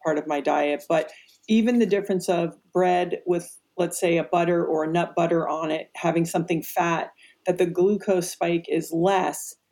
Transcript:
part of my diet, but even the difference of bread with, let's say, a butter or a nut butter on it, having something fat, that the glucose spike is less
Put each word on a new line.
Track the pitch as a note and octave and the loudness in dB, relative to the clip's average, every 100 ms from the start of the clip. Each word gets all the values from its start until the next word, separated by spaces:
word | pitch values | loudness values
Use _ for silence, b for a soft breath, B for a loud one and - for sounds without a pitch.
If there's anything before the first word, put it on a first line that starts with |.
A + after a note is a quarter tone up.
part | E3 D3+ | -2 -2
of | D3+ | -2
my | D3 | -2
diet, | C#3+ D3 D3 D3 - | 0 0 0 -2 0
but | E3 D3+ B B _ - | -2 -2 B B _ 2
even | A3 A3+ A#3+ | 4 4 4
the | G#3+ | 4
difference | G3+ G3 F#3+ E3+ | 2 0 -2 0
of | F3 E3+ - _ | 0 -2 -6 _
bread | F3+ F3+ F3+ F3+ - - | 0 2 2 0 -2 -2
with, | F3 E3+ - _ - | -2 -4 -14 _ -4
let's | E3+ E3+ | -4 -2
say, | F3+ E3+ | 0 0
a | |
butter | D#3 F3 E3+ F3 E3+ | 2 0 2 2 0
or | D#3 | 0
a | D#3 | 0
nut | E3 E3 - | -2 -2 0
butter | E3+ E3+ D#3 | 0 0 0
on | D#3 D#3+ | -4 -4
it, | D#3 - - | -6 -6 -6
having | E3+ D#3+ E3 | -2 0 0
something | F3+ E3 E3 | -2 -2 -2
fat, | - - E3+ E3 - b b b - | -2 -2 0 -2 -4 b b b -2
that | F3 | 0
the | F3+ | 0
glucose | F3 F#3 G#3 G3+ F#3 E3+ | 2 2 2 0 0 -2
spike | - E3+ E3+ E3+ | -4 -2 -2 -2
is | D#3+ D#3+ | -4 -2
less | E3 F#3 G3 F#3 - - - _ | 0 2 2 0 -6 -12 -16 _